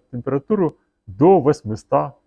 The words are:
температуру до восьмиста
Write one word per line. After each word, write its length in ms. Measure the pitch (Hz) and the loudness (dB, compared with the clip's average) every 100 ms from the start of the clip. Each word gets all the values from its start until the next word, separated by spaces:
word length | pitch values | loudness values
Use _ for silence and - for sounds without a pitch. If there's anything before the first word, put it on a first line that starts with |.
| _ | _
температуру 600 | 120 127 139 - 208 156 - _ _ - | -10 -6 -4 -2 -2 -2 -6 _ _ -12
до 340 | 98 170 185 | 2 4 4
восьмиста 720 | 135 147 104 107 - 139 143 - | 2 -2 -4 -10 -4 -4 -4 -12